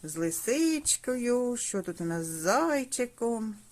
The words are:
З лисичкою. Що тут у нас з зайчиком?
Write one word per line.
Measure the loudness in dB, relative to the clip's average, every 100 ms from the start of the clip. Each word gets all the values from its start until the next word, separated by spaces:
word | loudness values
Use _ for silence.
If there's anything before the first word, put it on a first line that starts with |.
З | -8 -2
лисичкою. | -2 0 0 4 4 2 0 0 0 0 2 2 2 -2
Що | -2 -4
тут | -4 -4
у | -2
нас | -2 -4
з |
зайчиком? | -2 2 4 4 2 0 -2 -4 -2 -2 -2 -4 -8 -16